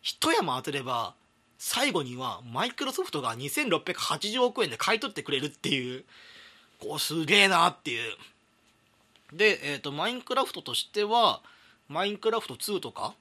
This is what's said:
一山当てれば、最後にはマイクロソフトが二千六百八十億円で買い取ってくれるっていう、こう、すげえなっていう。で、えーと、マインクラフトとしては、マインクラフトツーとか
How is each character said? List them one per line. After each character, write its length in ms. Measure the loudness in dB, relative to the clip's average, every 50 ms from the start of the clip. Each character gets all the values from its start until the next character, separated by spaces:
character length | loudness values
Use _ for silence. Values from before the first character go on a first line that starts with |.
一 300 | _ -8 -4 _ 2 4
山 220 | 4 4 4 2 0
当 60 | -2
て 80 | -2 -4
れ 120 | -6 -4
ば、 320 | -4 -2 -2 -2 -2 -4 -8 _ _ _ _ _ _ _ _
最 360 | _ -6 -4 0 2 2 2
後 100 | 2 0
に 160 | -2 -2 -6 -6
は 240 | -6 -6 -6 -6 -10 -8
マ 140 | -4 -2 -2
イ 60 | -2
ク 120 | -2 -4 -4
ロ 80 | -4
ソ 100 | -2 -4
フ 80 | -4 -4
ト 120 | -4 -2
が 120 | -2 -2 -4
二 140 | -4 -6 -4
千 220 | -2 -2 0 2
六 120 | 0 0
百 160 | 0 -4 -4 -4
八 320 | -2 -2 -2 -2 -2 -2
十 80 | 2 2
億 240 | 2 2 2 0
円 60 | -2 -2
で 80 | -2
買 220 | -2 2 2 2 2
い 20 |
取 100 | 0 -4
っ 40 | -6
て 80 | -6
く 100 | -4 -2
れ 80 | -2 -2
る 60 | -2
っ 20 | -4
て 220 | -8 -6 -2 -2
い 260 | -2 -2 -2 -4 -8
う、 80 | -10 -14 _ -20 -20 -20 -20 -20 -20 -20 -20 -20 -20 _ _ _ _
こ 180 | -10 -8 -6
う、 20 | -4
す 260 | -4 -2 -2 -2 2
げ 120 | 4 6
え 120 | 8 8 8
な 180 | 8 6 6 6
っ 100 | 4 0
て 120 | _ -4
い 160 | -4 -4 -4
う。 100 | -6 -8 -12 -16 -20 _ _ _ _ _ _ _ _ _ _ _ _ _ _ _ _ _ _ _ -20
で、 400 | -2 2 4 4 4 2 -2 -6
え 40 | -6
ー 40 | -4
と、 120 | -6 -6
マ 180 | -4 -2 -2 -2
イ 20 |
ン 80 | -4 -6
ク 140 | -6 -2 0
ラ 100 | 0 0
フ 80 | 0
ト 80 | -4 -10
と 140 | -10 -4 -4
し 180 | -4 -4 -4
て 120 | -2 -2 0
は、 360 | 2 4 4 6 4 4 0 _ -18 -20 -20 _ -20 -20 _ _ _
マ 160 | -4 -2 -2
イ 60 | -2
ン 80 | -4 0
ク 120 | 0 2
ラ 80 | 2 2
フ 80 | -2
ト 120 | -4 -10 -8
ツ 140 | -4 -4
ー 80 | -4 -4
と 120 | -4 -6
か 220 | -8 -6 -6 -6 -6 _